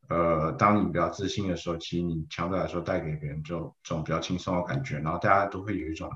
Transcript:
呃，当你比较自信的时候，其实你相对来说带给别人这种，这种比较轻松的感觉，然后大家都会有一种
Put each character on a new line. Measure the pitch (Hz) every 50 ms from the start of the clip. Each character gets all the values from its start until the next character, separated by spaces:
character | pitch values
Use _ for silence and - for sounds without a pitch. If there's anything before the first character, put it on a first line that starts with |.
| _ -
呃， | 82 85 85 85 82 78 78 80 -
当 | - 104 104 104 104
你 | 95 85
比 | 78 85
较 | 85 -
自 | - - 98 92
信 | - 104 98 92
的 | 85
时 | 82 - 85
候， | 85 82
其 | - - 87
实 | 87 87
你 | 85 82 80 78 -
相 | - - 87 87
对 | 95 90
来 | 82
说 | 82 92 87
带 | 85 - 92 87
给 | 82 78 76
别 | 73 76 71
人 | 73 78 76
这 | - 87
种， | 82 78 - - _ -
这 | - 85
种 | 80 76
比 | 80 80
较 | 78
轻 | - - 90 87
松 | - 98 90
的 | 87 87
感 | - 135 - -
觉， | - 76 71
然 | 76 80
后 | 82 -
大 | - 104
家 | 98 101 101
都 | - - 92 95
会 | 110 101 87
有 | 78 78
一 | -
种 | - 85 - -